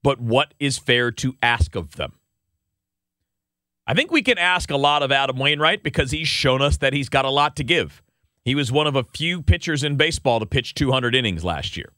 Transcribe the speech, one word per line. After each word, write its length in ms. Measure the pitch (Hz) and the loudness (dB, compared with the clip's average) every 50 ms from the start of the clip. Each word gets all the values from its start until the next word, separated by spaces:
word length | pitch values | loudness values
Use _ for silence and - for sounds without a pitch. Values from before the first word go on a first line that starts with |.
But 180 | - 139 135 - | 2 0 0 0
what 340 | 123 113 113 131 147 - _ _ | -2 0 2 2 2 0 _ _
is 180 | 143 139 127 - | -4 -2 -2 -2
fair 320 | - - 123 123 123 120 | 0 2 2 2 2 0
to 240 | 113 - - 131 - _ | -2 -4 -6 -6 -4 _
ask 320 | - 120 120 117 - - - | 0 0 4 2 0 0 0
of 220 | 95 82 80 - | -8 -8 -8 -8
them? 160 | - 71 69 _ _ _ _ _ _ _ _ _ _ _ _ _ _ _ _ _ _ _ _ _ _ _ _ _ _ _ _ _ _ _ _ _ _ _ - | -10 -10 -10 _ _ _ _ _ _ _ _ _ _ _ _ _ _ _ _ _ _ _ _ _ _ _ _ _ _ _ _ _ _ _ _ _ _ _ 0
I 60 | 131 | 0
think 180 | 196 302 - | 0 0 2
we 100 | 330 302 | 0 0
can 160 | 196 262 240 185 | 2 2 0 2
ask 320 | 175 180 180 180 - - | 2 2 2 0 -2 -2
a 60 | 165 | -2
lot 260 | 139 139 143 147 147 | 2 4 4 4 2
of 80 | 143 131 | 2 2
Adam 260 | 139 139 139 135 127 | 2 2 2 0 -2
Wainwright 460 | 127 135 143 151 147 151 160 196 - | 0 0 0 0 2 2 2 2 0
because 300 | - 151 - - 147 123 | -4 -4 -2 -2 -2 -2
he's 160 | 127 156 160 147 | -4 -4 -4 -4
shown 340 | - - - 135 127 131 | -2 0 2 2 2 2
us 140 | 139 143 - | 2 0 0
that 160 | - 143 135 | 2 0 0
he's 160 | 131 143 135 - | 0 -2 -4 0
got 160 | - 139 135 | 0 0 0
a 60 | 135 | 2
lot 260 | 135 143 147 151 - | 2 2 0 0 -2
to 80 | - 143 | -6 -2
give. 380 | 117 175 160 98 73 - - _ _ _ _ _ _ _ _ _ | 0 0 0 0 -4 -8 -20 _ _ _ _ _ _ _ _ _
He 100 | 123 131 | -4 -2
was 160 | 147 143 110 | -2 -2 0
one 160 | 127 151 156 | 0 2 2
of 80 | 151 135 | 2 0
a 80 | 135 | -2
few 400 | 120 _ - - 156 170 180 175 | -4 _ -8 -6 -4 -4 -4 -2
pitchers 400 | 147 - 190 165 - 170 156 135 | 2 2 2 2 0 -4 -2 -2
in 140 | 143 147 143 | -2 -2 0
baseball 420 | 139 151 165 156 - - 135 117 113 | 2 2 0 0 0 0 0 0 0
to 80 | 110 | -2
pitch 280 | - - 139 120 - - | -2 -4 -4 -4 -4 -4
two 180 | - 147 131 | -2 0 0
hundred 240 | 131 131 123 120 117 | 2 0 0 0 0
innings 280 | 131 123 107 90 80 82 | 0 0 0 -4 -2 -4
last 320 | 87 82 71 - - - | -4 -4 -4 -6 -8 -10
year. 160 | - - - _ | -10 -12 -14 _